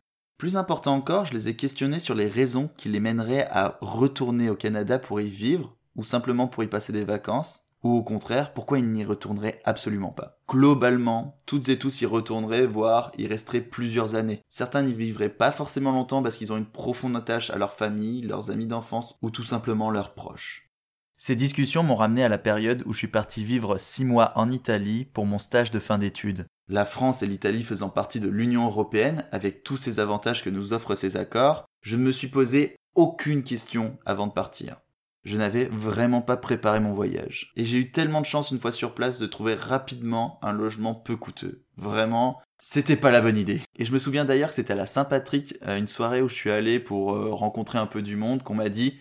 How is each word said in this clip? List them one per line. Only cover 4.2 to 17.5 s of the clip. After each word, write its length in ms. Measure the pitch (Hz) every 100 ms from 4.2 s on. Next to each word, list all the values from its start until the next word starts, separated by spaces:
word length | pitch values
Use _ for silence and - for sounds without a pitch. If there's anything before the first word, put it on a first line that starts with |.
| 123 120 117
au 60 | 104
Canada 420 | 107 107 101 127
pour 240 | - 104
y 80 | 104
vivre, 480 | 98 110 175 131 - _ -
ou 80 |
simplement 440 | 110 123 120 123 127
pour 160 | 123
y 40 | 110
passer 240 | 104 -
des 140 | 107 101
vacances, 600 | 104 - 117 156 - _ _
ou 120 | 120 120
au 80 |
contraire, 500 | 110 107 - 120 143
pourquoi 240 | - 113 143
ils 100 | 117
n'y 160 | 110
retourneraient 560 | 101 101 101 104 107 -
absolument 480 | - 135 - 104 95
pas. 280 | - - _ -
Globalement, 880 | 131 143 143 127 127 120 113 135 - -
toutes 200 | 143 127
et 120 | 131
tous 220 | 135 135
y 40 | 117
retourneraient, 600 | 113 110 110 110 113 127
voire 440 | 107 110 117 120 -
y 80 | 107
resteraient 340 | 107 - 120
plusieurs 540 | 117 - 120 113 110
années. 300 | 110 110 107 _
Certains 340 | - 127 143
n'y 100 | 139
vivraient 360 | 113 113 107 104
pas 220 | - 120
forcément 400 | 143 143 - 135
longtemps 300 | 131 127 135
parce 160 | 123 110
qu'ils 160 | 107
ont 40 | 107
une 120 | 107
profonde 460 | - - 123 127 120
attache 340 | 113 117
à 80 | -